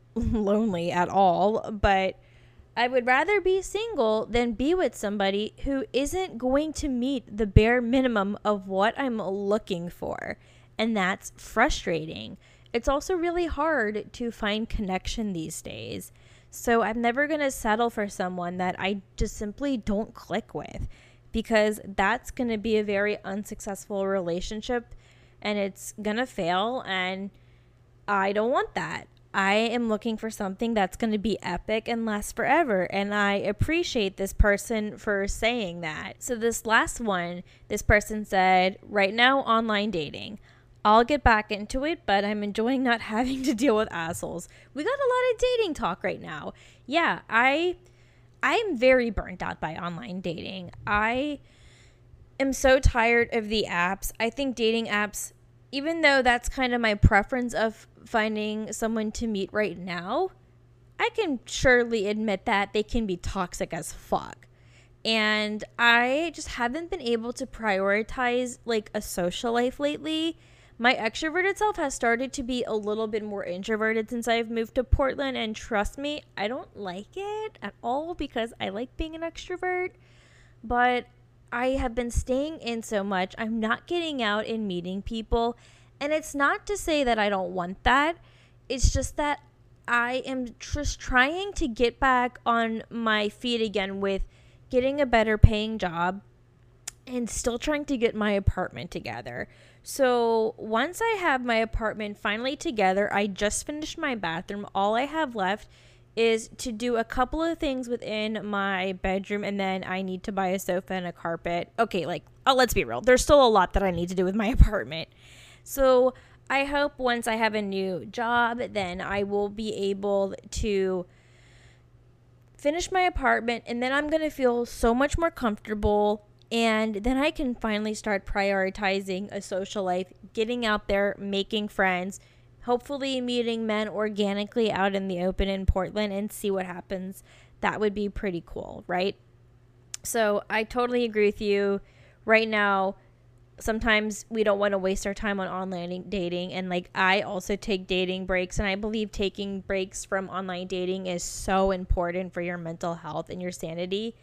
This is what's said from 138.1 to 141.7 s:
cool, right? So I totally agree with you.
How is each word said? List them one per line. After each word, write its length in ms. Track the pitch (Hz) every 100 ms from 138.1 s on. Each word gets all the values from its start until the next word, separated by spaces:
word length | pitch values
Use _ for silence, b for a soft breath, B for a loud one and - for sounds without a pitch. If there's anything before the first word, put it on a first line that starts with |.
| - 202 170 -
cool, 380 | - - - -
right? 280 | 180 196 - _ _ _ - _ _ - -
So 400 | - 233 214 208 -
I 140 | 214
totally 400 | 220 247 247 247
agree 220 | 233 214 208
with 160 | -
you. 400 | 208 202 202